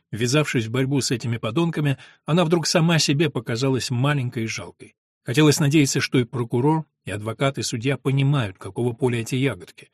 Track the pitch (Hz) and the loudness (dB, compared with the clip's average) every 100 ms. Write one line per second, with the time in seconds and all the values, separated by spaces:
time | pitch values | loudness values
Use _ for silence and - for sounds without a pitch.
0 | _ 101 120 147 147 131 110 127 135 143 | _ -4 2 2 2 -2 -2 -2 0 0
1 | - 120 113 113 113 120 170 160 147 139 | 0 -4 -2 -4 -2 -2 -2 0 -2 -2
2 | - _ - 165 160 170 151 180 160 165 | -8 _ 0 2 4 2 2 2 4 2
3 | - 139 160 131 117 117 135 131 - 120 | 2 2 0 -2 -6 -2 0 0 -2 0
4 | 135 147 123 117 110 107 87 - 101 _ | 0 0 -2 -6 -6 -8 -12 -18 -20 _
5 | _ _ - 120 151 139 143 156 139 143 | _ _ -2 4 4 4 4 4 2 0
6 | - 139 120 127 117 120 139 160 151 _ | 0 0 0 -4 -2 0 2 0 -4 _
7 | - 107 107 110 139 131 107 123 123 135 | -10 -8 -8 -2 -2 -2 -6 -4 -2 -2
8 | 139 135 139 143 104 90 98 92 123 117 | 0 2 2 2 -2 -8 -10 -4 -4 0
9 | 123 120 110 131 135 92 - - - | 0 0 -2 -2 -2 -2 -14 -20 -20